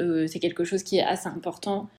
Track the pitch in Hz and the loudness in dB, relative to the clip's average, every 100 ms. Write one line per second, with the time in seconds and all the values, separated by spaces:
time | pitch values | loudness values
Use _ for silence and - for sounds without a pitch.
0 | 175 160 160 170 170 170 175 190 - 190 | 2 2 2 0 -2 0 0 0 2 2
1 | - 180 185 170 175 170 - 196 - | 4 2 -2 -6 -6 -6 -2 -2 -4